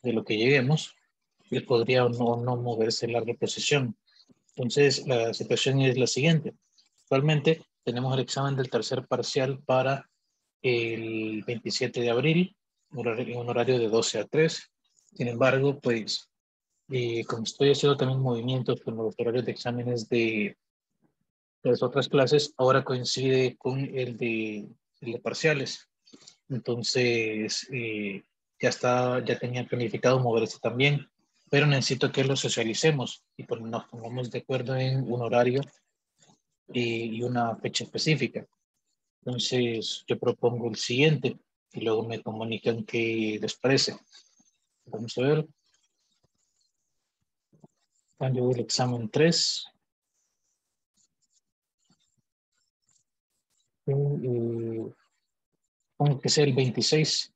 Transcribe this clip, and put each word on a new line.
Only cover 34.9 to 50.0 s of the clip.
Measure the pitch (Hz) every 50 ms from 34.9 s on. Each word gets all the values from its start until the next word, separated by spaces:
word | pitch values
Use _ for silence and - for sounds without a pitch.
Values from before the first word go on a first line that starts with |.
| 131 131 135 -
un | 120 123
horario, | 120 113 117 120 123 123 123 139 139 - _ _ _ _ _ _ _ _ _ _ _ _ _ _ _ _ _ _ _ - 127
eh, | 123
y | 120 117 117 113 117 113 110 113
una | 120 123 123 120 120 117 110
fecha | - - - - - 113
específica. | - - 110 - 160 156 135 135 - - - - _ _ _ _ _ _ _ _ _ _ _ _ _ _ _ _
Entonces, | 127 123 120 - - 127 123 120 117 113 113 98 - - - -
yo | - 120 -
propongo | - 123 117 _ - 120 120 117 113 120
el | 110
siguiente | - - - 123 127 147 160 151 131 - 127 - - _ _ _ _ _ _ _
y | -
luego | 110 113 110 110 113
me | 113 113 110
comunican | - 113 107 110 113 113 113 101 - 123 113 110 107
qué | - - 117 113 113 113 113 110 107 107 104
les | 101 104 -
parece. | _ - 127 139 123 - - - - _ _ - - _ _ _ _ _ _ _ _ _ _ _ _ _
Vamos | - - 107 113 113 -
a | 123
ver. | 127 139 151 156 151 - _ _ _ _ _ _ _ _ _ _ _ _ _ _ _ _ _ _ _ _ _ _ _ _ _ _ _ _ _ _ _ _ _ _ _ _ _ _ _ _ _ _ - _ _ _ _ _ _ _ _ _ _ _
Cambio | 135 131 127 123 123 123
del | 127 120
examen | 113 - - - 127 123 123 120 117 110
tres. | - - 156 170 165 - - - - - - - _ _ _ _ _ _